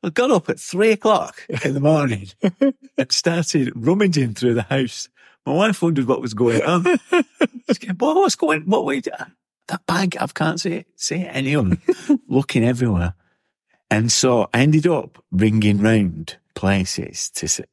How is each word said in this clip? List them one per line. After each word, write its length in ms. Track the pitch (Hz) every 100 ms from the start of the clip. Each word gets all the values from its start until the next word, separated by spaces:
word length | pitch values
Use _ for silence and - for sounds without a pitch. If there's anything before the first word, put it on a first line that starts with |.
I 80 | 185
got 200 | 156 247
up 180 | 214 -
at 120 | -
three 320 | - 175 220
o'clock 520 | 214 220 208 - - - 123
in 100 | 139
the 60 | 139
morning 480 | 147 156 139 107 98 - 196 - 277 262 269 -
and 160 | 262
started 600 | - - 165 170 160 123
rummaging 600 | 117 117 190 208 156 123
through 200 | 104 123
the 80 | 117
house. 460 | 113 135 127 - - _ _ _
My 80 | -
wife 300 | 147 214 196
wondered 240 | 170 147 123
what 140 | 131
was 140 | 127
going 280 | 107 120 117
on. 220 | 139 175
She 1000 | 185 339 _ 359 - _ - 254 - 254 -
said, 140 | 185
"What, 160 | 262 320
what's 200 | 392 -
going, 260 | 320 220
what 220 | 156 214
were 100 | 269
you 80 | 269
do-?" 80 | - - - _ _ _ -
"That 180 | 185 -
bag, 300 | 170 190 -
I 60 | 156
can't 320 | - 160 170
see 120 | 185
it, 140 | 170 - _
see 200 | - 160
it 140 | 175
anywhere." 460 | - 131 151 98 90 - 370 - 285 -
Looking 360 | 131 139 -
everywhere. 500 | 117 120 123 92 87 - _ _ _ _ _ _ _
And 220 | 107 117
so 360 | - 131 120 101
I 80 | 117
ended 260 | 139 156 160
up 360 | 156 - _ _
ringing 480 | 92 110 110 104 101
round 560 | 107 113 95 80 80 - _ -
places 680 | 95 98 185 - - - -
to 160 | - 80
s-, 140 | - -